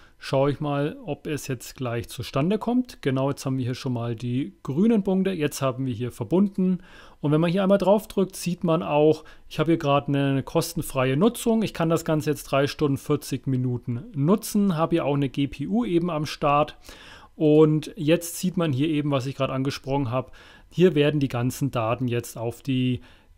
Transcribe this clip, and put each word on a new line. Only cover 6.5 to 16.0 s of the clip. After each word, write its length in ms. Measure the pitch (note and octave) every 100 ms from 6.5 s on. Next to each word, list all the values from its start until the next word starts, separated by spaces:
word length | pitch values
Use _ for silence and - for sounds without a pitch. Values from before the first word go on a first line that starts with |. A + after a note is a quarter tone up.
| - F#3 F3+ - - - -
Und 100 | D3
wenn 100 | D#3
man 120 | E3+
hier 100 | F#3+
einmal 160 | F#3+ G3+
drauf 300 | F#3 G#3 -
drückt, 260 | G3+ F#3+
sieht 300 | - F3 F3
man 180 | F3 D#3+
auch, 400 | F#3 D3 D#3 D#3 - - -
ich 120 | -
habe 100 | D#3
hier 80 | E3
gerade 300 | C#3+ C#3+ C#3+
eine 340 | C#3 C#3 C3+
kostenfreie 760 | - E3 D#3+ D#3+ - C3 C3 C3+
Nutzung. 460 | A#3 A#3+ A#3 A3
Ich 100 | F#3+
kann 160 | - E3
das 160 | D#3+
Ganze 260 | E3 D#3 D3+
jetzt 120 | C#3+
drei 220 | - C#3 C#3
Stunden, 300 | - D3 C3+
vierzig 500 | - D3 - C3+ C#3
Minuten 600 | B2+ B2+ B2 - A#2 A#3+
nutzen, 640 | C#3 D3+ A3 - G#3 G3+ D#3
habe 200 | D#3+ E3+
hier 80 |
auch 100 | C3+
eine 140 | C#3+ C3+
G 180 | C#3+ C#3
P 220 | - D#3
U 160 | A3
eben 260 | A3+ E3+